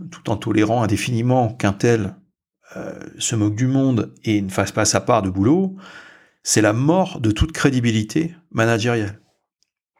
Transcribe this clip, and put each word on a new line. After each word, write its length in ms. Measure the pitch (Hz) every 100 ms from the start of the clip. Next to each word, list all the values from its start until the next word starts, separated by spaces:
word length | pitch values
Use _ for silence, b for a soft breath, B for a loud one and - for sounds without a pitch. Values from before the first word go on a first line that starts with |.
| 175
tout 180 | - -
en 80 | 104
tolérant 460 | 117 104 107 120
indéfiniment 720 | 107 101 - 113 120 127 113
qu'un 200 | - 101
tel, 420 | 101 120 113 92 - _ _ _ _ _ -
euh, 240 | - - - -
se 180 | - 113
moque 200 | 104 104
du 120 | 127
monde 460 | 135 135 113 - -
et 180 | 113 104
ne 80 | 95
fasse 220 | 104 95
pas 140 | 113 101
sa 160 | 98
part 200 | - 117
de 80 | 98
boulot, 460 | 95 104 175 190 190 B B B B B B
c'est 180 | - 113
la 120 | 107
mort 460 | 113 143 185 180 -
de 100 | 113
toute 200 | 104 -
crédibilité 840 | - 143 127 120 110 110 156 165 - _
managériale. 680 | - 113 117 120 117 101 104 _ _ _ _ _ _ _